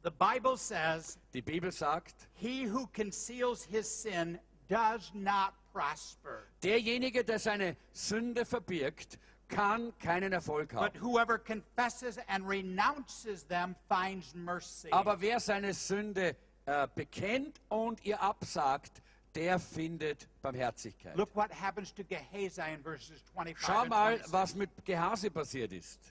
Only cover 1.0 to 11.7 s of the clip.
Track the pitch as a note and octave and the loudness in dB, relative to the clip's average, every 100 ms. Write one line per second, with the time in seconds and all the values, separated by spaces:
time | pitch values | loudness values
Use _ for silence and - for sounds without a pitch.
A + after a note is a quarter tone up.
1 | D#3+ - _ B2+ A#2+ D#3+ F3 - D3 D#3+ | -4 -14 _ -8 -2 -2 -2 0 0 0
2 | - - - - A3+ C4 B3 A#3 B3 - | -4 -20 -20 -8 -4 -2 -2 -2 -4 -4
3 | G#3+ - - B3 B3 A#3+ - A3 G#3 - | -4 -4 -8 -2 -2 -2 -2 -2 -2 -4
4 | A3 F3 E3+ E3+ - - - G#3+ A3 A3+ | -2 -2 -2 -4 -12 -20 0 4 4 2
5 | F3+ G3+ G3 G3+ F#3+ - _ G3 C#3+ D3+ | -6 -2 2 4 2 -2 _ -2 -2 -2
6 | - - D3 A#2 - _ F3+ A3+ A3+ B3 | -10 -14 -12 -12 -14 _ 2 4 4 0
7 | B3+ A#3+ A3+ G#3+ A3 G#3 F#3 D3+ - - | 2 2 2 0 2 2 0 -2 -14 -6
8 | - G#3 A#3+ A#3+ A3+ A#3+ F#3 F3 C#3 D#3+ | -2 0 0 -2 0 -2 -2 0 0 -2
9 | - - - - - - G3+ A3+ A#3 - | -16 -18 -20 -20 -4 2 4 4 0 -6
10 | F#3 F3 G3 F3+ D#3 D3+ D3+ A#2 G3+ - | 0 2 2 0 0 -2 -2 0 0 0
11 | A#3 A#3+ A#3 A3 - A3 - | 2 4 4 2 0 -6 -4